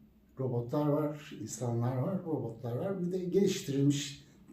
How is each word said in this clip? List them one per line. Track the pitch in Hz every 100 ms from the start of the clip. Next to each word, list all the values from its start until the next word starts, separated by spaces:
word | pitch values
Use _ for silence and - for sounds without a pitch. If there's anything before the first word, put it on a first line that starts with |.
| - - - -
robotlar | 127 120 117 151 151
var, | 147 147 151 - -
insanlar | 110 - 120 117 123 127
var, | 175 190 165
robotlar | 135 113 - 117 123
var. | 190 180
Bir | 175
de | 185
geliştirilmiş, | 175 190 202 - - 135 139 139 - - - - -